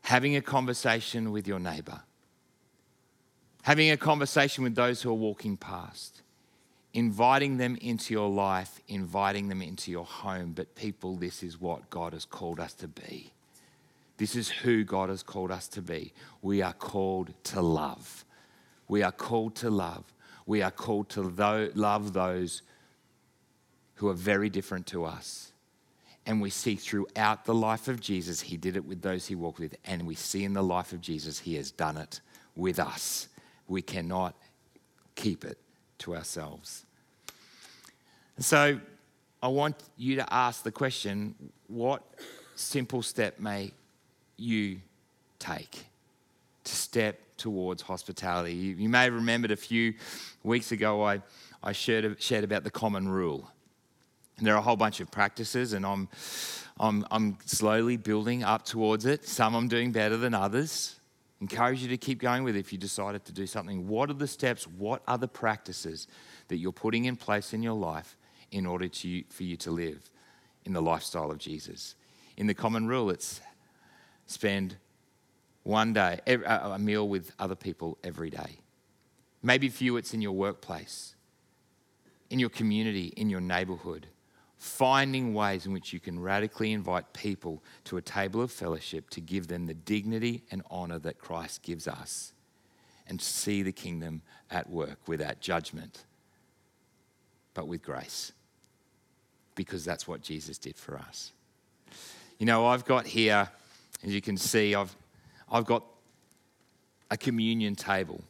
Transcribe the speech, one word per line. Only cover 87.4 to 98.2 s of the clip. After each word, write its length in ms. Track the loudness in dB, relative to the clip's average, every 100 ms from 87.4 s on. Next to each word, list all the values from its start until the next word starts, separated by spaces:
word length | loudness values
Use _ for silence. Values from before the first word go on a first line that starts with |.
| -6 -10 -14 -20
to 140 | -8 -8
a 40 |
table 380 | -4 -2 0 0
of 100 | -2
fellowship 600 | -4 -4 -4 -6 -10 -10
to 100 | -14
give 280 | -4 -4 -4
them 180 | -6 -6
the 80 |
dignity 680 | -8 -2 -2 0 -2 -2 -4 -8
and 120 | -10 -8
honor 280 | -8 -6 -6
that 180 | -6 -10
Christ 440 | -8 -8 -8 -12
gives 240 | -8 -8 -8
us 460 | -10 -10 -10 -12 _ _ _ _ _ _ _ -10
and 140 | -6
see 420 | -4 -2 0 0
the 100 | 0
kingdom 500 | -4 -6 -6 -6 -8 -12 -20 _
at 200 | -6 -4
work 360 | -4 -4 -8 -6
without 340 | -4 -4 -6
judgment, 640 | -2 -2 -4 -12 -14 -20 -20 _ _ _ _ _ _ _ _ _ _ _ _ _ _
but 160 | -12 -8
with 140 | -8
grace, 500 | -8 -10 -8 -10